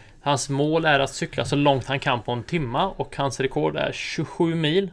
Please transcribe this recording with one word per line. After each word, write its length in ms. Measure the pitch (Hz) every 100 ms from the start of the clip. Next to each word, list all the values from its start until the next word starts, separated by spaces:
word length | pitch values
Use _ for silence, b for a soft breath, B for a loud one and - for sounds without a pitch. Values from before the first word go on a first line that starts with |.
| B B
hans 280 | 139 135 -
mål 360 | 139 151 165
är 160 | 160 139
att 100 | 139
cykla 340 | - 165 -
så 120 | - 143
långt 300 | 143 135 120
han 120 | 135
kan 240 | 147 120
på 100 | -
en 100 | 120
timma 460 | - 170 123 135 190
och 280 | - 143 -
hans 240 | 139 127
rekord 360 | 135 151 156 147
är 160 | 139
tjugosju 600 | - - - 151 - 170
mil, 360 | 165 151 180 190